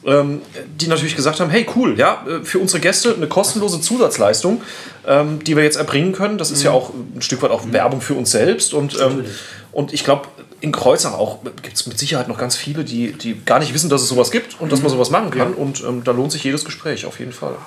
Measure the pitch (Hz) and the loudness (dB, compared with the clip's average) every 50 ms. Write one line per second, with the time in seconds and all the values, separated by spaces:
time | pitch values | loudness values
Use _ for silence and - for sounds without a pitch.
0 | - 135 139 143 143 143 143 147 - - - 113 123 - - - 170 165 165 156 | 4 4 4 4 4 2 -4 -6 -10 -14 -14 -14 -14 -14 -8 -6 0 0 0 0
1 | 160 156 - 147 131 151 151 - 180 156 165 233 226 - - 233 262 156 110 104 | 0 -2 -2 0 0 0 0 0 0 2 2 2 2 2 0 2 2 2 4 4
2 | 135 180 214 - - 131 165 160 160 - - 185 190 185 - 165 143 175 196 - | 4 4 4 0 -6 -6 -6 -6 -6 -2 0 0 2 2 0 2 2 2 2 4
3 | - 240 - 156 160 151 - 185 208 - - 220 202 208 175 160 - - 226 254 | 2 2 0 0 -2 0 2 2 2 2 0 0 0 0 -2 -2 -2 -2 2 4
4 | 220 - - - 107 101 - - - 180 226 247 - - - - - - - - | 4 2 4 2 2 4 4 2 2 0 0 0 -4 -12 -14 -14 -16 -16 -18 -10
5 | - - 135 143 151 151 156 151 - 160 156 147 151 151 151 143 151 - - 139 | 0 2 4 4 4 2 -2 -4 -2 2 4 4 4 4 4 0 -2 0 2 2
6 | 160 190 185 190 196 208 214 190 160 151 147 139 139 - 120 127 127 - - 123 | 2 2 0 0 -2 -2 0 -2 -2 -2 0 2 2 4 4 4 2 0 -10 -12
7 | 120 - - 120 - - 131 123 147 123 117 113 110 113 117 101 92 120 139 127 | -12 -12 -8 -8 -4 -4 -2 0 2 0 0 0 -2 0 0 0 0 0 -2 -4
8 | - - 143 135 123 - - 110 117 175 226 - - - 156 147 143 135 - - | -2 -4 -4 -2 0 0 2 4 4 2 2 2 0 0 0 0 -2 0 0 2
9 | 135 131 139 139 117 107 104 - - - - - - - - 147 - - - 147 | 2 2 2 0 -4 -6 -10 -12 -14 -16 -16 -18 -18 -8 -4 -4 -4 -2 -4 -4
10 | - - 139 143 - - - - - - - - - 151 151 - - 131 151 160 | 2 2 2 2 0 -12 -18 -20 -20 -20 -14 -6 -4 -4 -2 2 4 4 4 4
11 | - 139 101 92 107 120 - - - 123 - - - - - - - 123 107 - | 2 -2 0 -2 -2 -2 -4 -10 -12 -14 -14 -14 -16 -8 -6 -6 -6 -4 -6 -6
12 | 143 143 160 131 123 - 113 - 127 120 - - - 143 147 160 147 - 120 117 | -4 -2 -2 -2 -2 -4 -4 -4 -2 -2 -2 -4 -4 -6 -4 -4 -4 -4 -2 -2
13 | 120 107 - - - 117 110 107 - - 117 135 156 123 123 147 165 160 139 135 | -2 -2 -4 -6 -6 -6 -6 -4 2 2 4 4 4 0 -2 -2 2 2 2 2
14 | 120 117 131 123 117 - - 240 - - - - 165 156 147 135 147 143 131 127 | 2 2 4 2 2 4 2 -2 -2 -4 -10 -8 -2 0 2 2 4 2 4 2
15 | 127 131 151 196 226 170 127 127 - 180 185 - 143 139 131 - - 120 127 123 | 2 4 4 2 2 0 0 0 0 0 0 -2 -4 -4 -4 -6 -6 -4 -6 -2
16 | 117 131 120 123 135 156 - 147 - 135 135 147 - - - - - 160 135 - | 0 0 0 0 0 -2 -4 -4 -2 -2 -2 -2 -4 -8 -10 -8 -6 -6 -6 -6
17 | - - - - - - - - - - - - - | -8 -10 -10 -10 -12 -12 -10 -8 -8 -8 -8 -10 -12